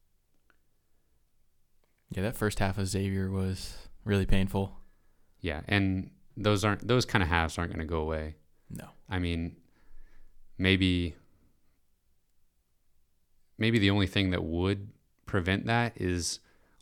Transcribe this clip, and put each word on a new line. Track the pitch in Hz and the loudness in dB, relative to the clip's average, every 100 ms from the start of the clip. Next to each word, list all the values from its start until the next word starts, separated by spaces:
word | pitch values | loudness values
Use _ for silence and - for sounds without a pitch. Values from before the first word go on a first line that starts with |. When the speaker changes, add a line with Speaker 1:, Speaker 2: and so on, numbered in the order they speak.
| _ _ _ _ _ _ _ _ _ _ _ _ _ _ _ _ _ _ _ _ - | _ _ _ _ _ _ _ _ _ _ _ _ _ _ _ _ _ _ _ _ -12
Speaker 1:
Yeah, | 113 | -6
that | 98 - | -4 -2
first | 107 - | -2 0
half | 98 95 | 0 0
of | 98 | -2
Xavier | 107 98 95 95 | -2 -2 -2 -2
was | 95 95 92 - - - - | -2 -4 -4 -8 -14 -16 -10
really | - 101 | -2 0
painful. | 95 98 95 98 98 - - _ _ _ _ _ | 4 4 4 0 -4 -8 -20 _ _ _ _ _
Speaker 2:
Yeah, | 87 76 - | -6 -6 0
and | 101 95 92 - - - - | 2 2 0 -4 -12 -20 -2
those | 104 107 | 2 4
aren't, | 107 101 104 | 2 0 2
those | 123 | 2
kind | - 117 | 2 2
of | 85 | 4
halves | 85 82 - | 2 2 -2
aren't | 85 | -4
gonna | 82 | -4
go | 80 82 | -4 -2
away. | 78 78 78 78 _ _ - | -2 -4 -6 -10 _ _ -18
Speaker 1:
No. | 85 - - - | -16 -16 -18 -6
Speaker 2:
I | 92 | -2
mean, | 87 85 82 - - _ - - - - - - - - | -2 -2 -4 -8 -20 _ -18 -16 -16 -18 -20 -20 -14 -2
maybe, | 95 95 92 90 87 - _ _ _ _ _ _ _ _ _ _ _ _ _ _ _ _ _ _ _ _ _ _ _ - | 4 4 4 2 0 -6 _ _ _ _ _ _ _ _ _ _ _ _ _ _ _ _ _ _ _ _ _ _ _ -2
maybe | 107 117 | 2 4
the | 98 | 4
only | 101 95 | 4 2
thing | 101 95 | 2 0
that | 90 | 0
would | 85 85 92 101 101 - _ _ - | -2 0 0 0 -6 -16 _ _ -4
prevent | 101 90 98 117 | -2 0 0 0
that | 117 117 - | 0 0 -2
is | 92 87 85 - _ _ _ _ | -2 -2 -2 -6 _ _ _ _